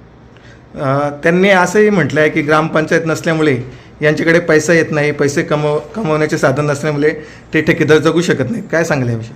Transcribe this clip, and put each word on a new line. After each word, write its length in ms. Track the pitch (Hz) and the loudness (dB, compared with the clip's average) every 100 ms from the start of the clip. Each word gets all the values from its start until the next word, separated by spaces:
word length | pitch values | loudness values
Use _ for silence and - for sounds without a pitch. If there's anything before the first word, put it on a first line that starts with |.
| - - - - - - - - | -20 -20 -20 -20 -20 -20 -20 -8
अ, 280 | 139 139 143 143 | -4 -2 -2 -2
त्यांनी 260 | - 175 196 | 0 2 4
असंही 400 | 185 180 214 214 | 4 2 2 2
म्हटलं 300 | 202 135 147 | 2 0 2
आहे 100 | 151 | 0
की 120 | 160 | 0
ग्रामपंचायत 600 | 147 156 165 160 156 165 165 | 0 0 0 -2 0 -2 -2
नसल्यामुळे 840 | 151 170 160 151 123 120 - - - | -4 -2 0 0 0 -6 -16 -20 -4
यांच्याकडे 380 | 151 151 160 165 | -2 0 2 2
पैसा 340 | 175 156 156 | 2 2 4
येत 120 | 170 156 | 2 2
नाही, 200 | 151 147 | 0 -2
पैसे 300 | 143 143 147 | 0 -2 -2
कमव-, 360 | - 151 151 147 - 214 | -2 -2 -2 -4 -6 -6
कमवण्याचे 420 | 180 151 151 156 | -2 0 0 0
साधन 280 | 147 135 147 | 0 0 -2
नसल्यामुळे 480 | 139 156 143 151 160 - - - | -2 -4 0 0 -2 -10 -20 -4
ते 80 | 160 | -2
ठेकेदार 360 | 156 165 147 151 | 0 0 4 4
जगू 240 | 160 160 | 4 0
शकत 300 | 170 151 117 | 0 -2 -2
नाही. 120 | 208 - | -6 -4
काय 160 | 160 | -2
सांगाल 260 | 165 147 120 | 0 -2 -2
याविषयी? 260 | 113 110 | -4 -8